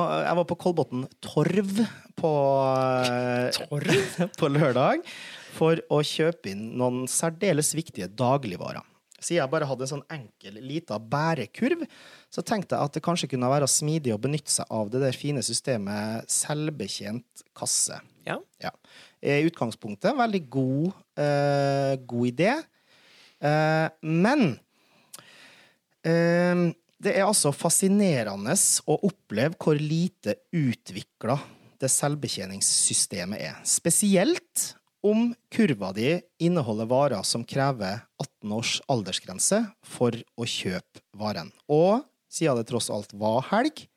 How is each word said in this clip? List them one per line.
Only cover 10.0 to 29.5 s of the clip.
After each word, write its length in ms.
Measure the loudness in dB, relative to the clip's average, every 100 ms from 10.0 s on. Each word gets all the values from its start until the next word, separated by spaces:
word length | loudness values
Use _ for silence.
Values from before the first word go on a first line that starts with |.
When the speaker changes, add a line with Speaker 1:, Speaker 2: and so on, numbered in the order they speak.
| -10
Speaker 1:
enkel, 480 | -14 -14 _ -18 -16
lita 380 | -8 -8 -6 -8
bærekurv, 840 | -4 -2 0 -2 -4 -2 -2 0 -4 -12 -20 -20 _
så 120 | -8
tenkte 320 | -2 -2 -2
jeg 140 | -2 -2
at 80 | -2
det 80 |
kanskje 240 | -2 -2 -2
kunne 200 | 0 2
være 160 | 2 2
smidig 460 | 2 0 -2 0 -2
å 60 |
benytte 280 | -2 -4 -2
seg 160 | -4 -2
av 200 | -4 -2
det 120 | 0
der 100 | -2
fine 300 | -2 -4 -4
systemet 840 | -2 -4 -2 -4 -2 -4 -4 -6 -4
selvbetjent 1160 | -4 -2 -4 -4 -6 -8 -8 -8 -10 -12 -20 -20
kasse. 500 | -10 -4 0 -2 -4 -18 _
Speaker 2:
Ja. 180 | -8 -8 -10 -12
Speaker 1:
Ja. 160 | -12 -12 _ -20 -20 _
I 240 | 0 2
utgangspunktet, 720 | 2 0 -4 -6 -10 -4 -2 0
veldig 240 | 0 -2 -4
god, 480 | -2 0 0 -2 -4 _ -2
eh, 800 | 0 2 2 2 2 2 0 -2
god 300 | -4 -2 0
idé. 280 | 2 2 2 -4 _ _ _ _ -20 -20 -4
Eh, 460 | 0 2 4 2 0 -2
men, 560 | -2 2 4 4 2 0 _ _ _ _ _ -20 -20 -20 -20 -20 -20 _ _ _ 2
eh, 600 | 4 4 4 4 4 2 0 _ _
det 180 | 0
er 120 | 2 2
altså 260 | 2 2
fascinerende 1000 | 2 0 2 4 4 4 2 0 -4 -2 0 2 2
å 160 | 0 0
oppleve 600 | 0 -2 -6 0 0